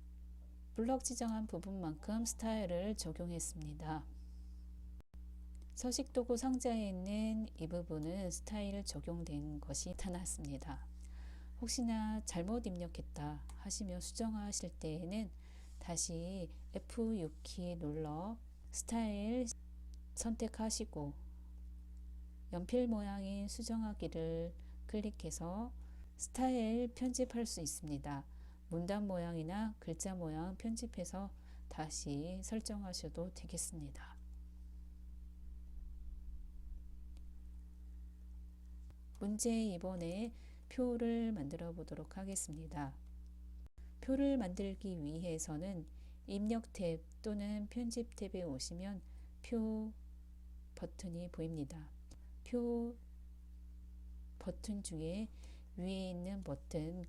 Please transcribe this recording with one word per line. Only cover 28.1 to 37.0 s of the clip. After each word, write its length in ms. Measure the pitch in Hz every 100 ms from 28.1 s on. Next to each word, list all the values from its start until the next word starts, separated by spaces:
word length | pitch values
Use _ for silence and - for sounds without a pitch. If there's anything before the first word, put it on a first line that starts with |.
| 139 - - - - -
문단 360 | 165 175 202 202
모양이나 680 | 180 170 165 156 202 220 -
글자 380 | - 165 190 185
모양 400 | 160 156 180 190
편집해서 720 | 233 226 233 - 175 185 196 - - - -
다시 720 | - 156 - 156 143 165 190
설정하셔도 920 | 185 220 220 208 190 180 156 170 180
되겠습니다. 840 | - 165 170 - 165 143 - - - - - - - - - - - - - - - - - - - - - - - - - - - - - - -